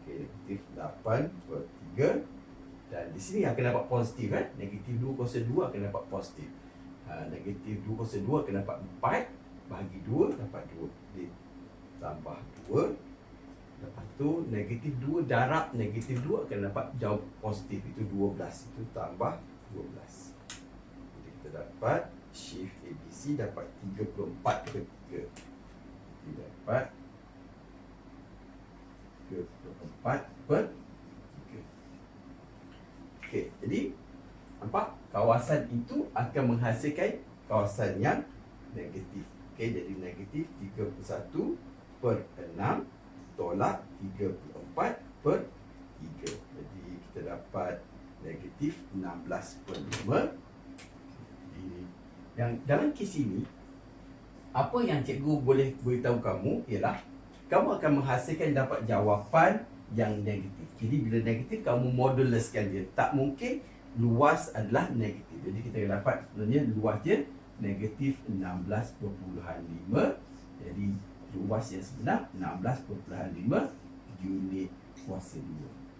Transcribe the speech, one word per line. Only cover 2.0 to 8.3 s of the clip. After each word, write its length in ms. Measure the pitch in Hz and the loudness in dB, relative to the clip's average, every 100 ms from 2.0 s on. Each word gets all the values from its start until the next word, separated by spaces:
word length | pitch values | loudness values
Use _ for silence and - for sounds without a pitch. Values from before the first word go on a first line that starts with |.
| 165 - - - - - - - - | 4 4 -2 -14 -18 -18 -18 -18 -10
Dan 160 | - - | -8 -6
di 80 | 160 | -8
sini 320 | - 208 151 | -2 2 4
akan 240 | 117 123 | 4 4
dapat 120 | 117 - | 2 2
positif, 400 | 120 113 - 104 196 | 2 2 -2 0 0
eh. 160 | - - | 0 -4
Negatif 400 | 98 104 - 117 | -8 -6 -4 -2
dua 160 | 131 131 | 0 0
kuasa 320 | 120 123 117 | 0 0 2
dua 240 | 151 - | 2 2
akan 80 | 101 101 | 0 -2
dapat 160 | - - | -4 -4
positif. 360 | 98 - - - - - - - - - | -6 -6 -12 -14 -14 -18 -18 -18 -16 -10
Ha, 160 | - 80 | -8 -6
negatif 480 | - 98 98 107 101 110 | -6 -6 -6 -4 -4 -2
dua 160 | 113 | -2
kuasa 160 | 113 101 | -2 0
dua 160 | 98 | 2